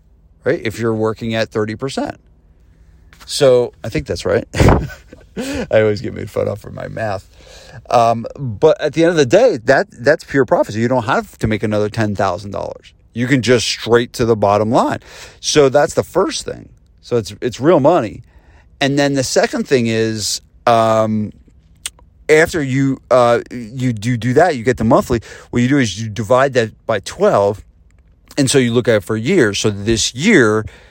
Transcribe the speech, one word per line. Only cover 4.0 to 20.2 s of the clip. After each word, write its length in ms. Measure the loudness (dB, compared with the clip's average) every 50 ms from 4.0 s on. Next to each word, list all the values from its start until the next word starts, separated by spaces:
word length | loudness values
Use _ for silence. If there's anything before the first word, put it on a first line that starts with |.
| -6
that's 180 | -6 -8 -6 -2
right. 240 | -2 -2 -2 -2 -2
<laughs> 60 | 0 2 4 4 4 2 0 -6 -10 -16 -20 -20 -20 -20 -20 -16 -12
I 460 | -10 -8 -6 -6 -8 -4 0 2 2
always 220 | 2 2 0 -2 -6
get 100 | -10 -10
made 180 | -10 -10 -8
fun 160 | -6 -4 -4 -4
of 120 | -6 -8
for 100 | -12 -14
my 180 | -14 -14 -14 -12
math. 380 | -10 -8 -6 -6 -6 -8 -10 -14 _ -20 -20 -20 -20 -20 -20 -20 -20 -18 -6 0
Um, 380 | 2 2 4 4 2 0 -4 -10 -12 -10
but 400 | -10 -10 -4 2 4 2 4 2 -2
at 100 | -4 0
the 120 | 0 0
end 80 | 2 2
of 40 |
the 80 | 2 2
day, 320 | 4 4 4 4 4 2 0 0
that, 220 | 2 2 2 2 -2
that's 340 | -6 -4 0 0 0 0 -2
pure 200 | -2 0 0 0
profit. 300 | 2 2 0 0 -2 -2
So 60 | -2
you 80 | -2 0
don't 160 | 0 -2 -2
have 340 | -2 -2 -4 -4 -6 -8 -6
to 80 | -4
make 160 | -2 -2 -2 -4
another 260 | -2 -2 -2 -2 -2
ten 260 | -2 -4 -4 -2 -2
thousand 360 | -2 -2 -2 -2 -4 -8 -10
dollars. 420 | -10 -10 -10 -10 -12 -14 _ -20 _ _ _ _ -8
You 120 | -6 -2
can 140 | 0 0 0
just 260 | 2 4 2 2 2
straight 460 | -2 -6 -6 -2 2 2 2 2 0 -4
to 120 | -2 0
the 100 | 0 0
bottom 340 | 2 2 2 2 2 2 2
line. 280 | 2 2 0 0 -2 -6 -10 -14 -20 -20 -20 -20 -20 -12
So 300 | -6 0 2 4 4 4
that's 240 | 4 2 2 0 0
the 80 | -2 -4
first 420 | -2 0 0 0 0 -2 -8 -10
thing. 240 | -10 -12 -14 -14 -20 _ _ _ _ _ _
So 160 | -10 -4 -4
it's, 180 | -4 -4 -4 -8 -8
it's 200 | -8 -8 -6 -2
real 200 | 2 2 2 4
money. 420 | 4 4 2 2 0 -4 -8 -14 -20 _ _ _ _ _ _ _ _ _ _ -4
And 180 | -2 -2 0 0
then 160 | 0 0 0
the 100 | -2 -2
second 420 | 0 0 0 0 0 -2 -4 -4
thing 200 | 0 0 0 2
is, 560 | 0 0 0 -2 -2 -4 -4